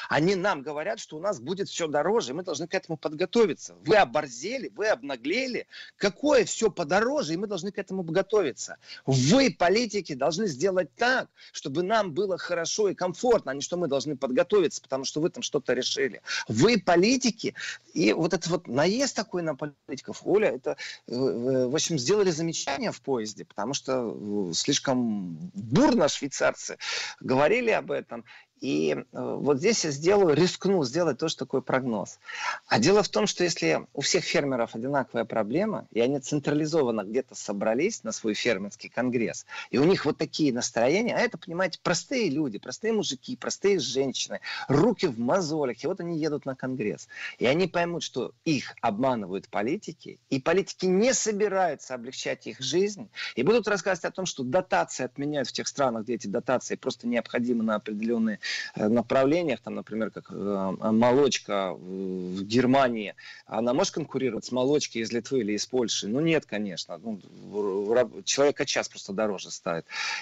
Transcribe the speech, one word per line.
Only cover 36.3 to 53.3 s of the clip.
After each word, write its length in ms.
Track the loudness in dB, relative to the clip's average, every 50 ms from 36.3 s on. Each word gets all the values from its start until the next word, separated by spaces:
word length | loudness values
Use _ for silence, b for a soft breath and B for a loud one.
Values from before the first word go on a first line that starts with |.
| -2 -2 0 0 0 0 0 2 2 2 2 2 0 -2 -2
где-то 300 | -2 -2 -4 -4 -4 -8
собрались 680 | -10 -8 -6 -4 -2 0 2 2 2 2 0 -2 -4 -8
на 80 | -8
свой 220 | -8 -4 -2 -2 -2
фермерский 560 | 0 0 0 0 0 -2 -8 -12 -14 -16 -8
конгресс, 560 | -4 -2 -2 0 0 0 0 -2 -4 -6 -12 B B B B B
и 80 | B 4
у 60 | 4
них 200 | 4 4 4 2
вот 140 | 0 -2 -2
такие 340 | -4 -4 -2 0 2 2
настроения, 640 | 2 0 -2 -2 0 2 2 4 4 2 0 0 0
а 40 | 0
это, 180 | 0 -2 -2 -6
понимаете, 400 | -10 -6 -4 -2 -2 -2 -4 -4
простые 460 | -2 0 0 0 -2 -2 -2 0 0 0
люди, 300 | 2 0 0 -2 -4 -6
простые 340 | -10 -12 -10 -4 -2 0
мужики, 420 | 0 0 0 -2 -4 -6 -8 -10 -10
простые 440 | -6 -6 -6 -2 0 2 2 4 2
женщины, 640 | 0 0 0 0 0 0 -2 -4 -6 -6 -8 -8 -8 B B B B B
руки 380 | 4 4 4 4 4 2 0
в 120 | -2 0 0
мозолях, 640 | 0 2 2 2 2 0 -2 0 -2 -2 -2 -4
и 40 | -4
вот 140 | -4 -4 -4
они 180 | -4 -4 -4 -2
едут 260 | -2 -2 -2 -4 -4
на 100 | -6 -6
конгресс. 540 | -6 -6 -6 -4 -2 -2 -4 -4 -6 -10 -16 B B B B B B
И 80 | 2
они 200 | 2 4 2 2
поймут, 360 | 0 0 0 0 0 -2 -4
что 320 | -6 -6 -6 -6 -6 -6 -8 _ -2
их 300 | 0 0 0 -2 -6 -8 -4
обманывают 640 | -2 -2 0 2 2 0 0 0 -2 -4 -4 -6 -6 -4
политики, 720 | -4 -2 0 0 -2 -4 -6 -10 -14 -14 -16 -18 -18 -18 _ -4
и 100 | -4 0
политики 460 | 2 2 2 2 2 0 -2 -2 2
не 300 | 2 4 6 4 4 4
собираются 800 | 2 0 -2 0 0 0 0 2 2 2 2 0 -4 -8 -10 -10
облегчать 520 | -10 -10 -10 -10 -8 -6 -6 -6 -6 -8
их 140 | -12 -10 -8
жизнь, 480 | -4 0 2 2 2 2 0 -6 -12 -14 B B B B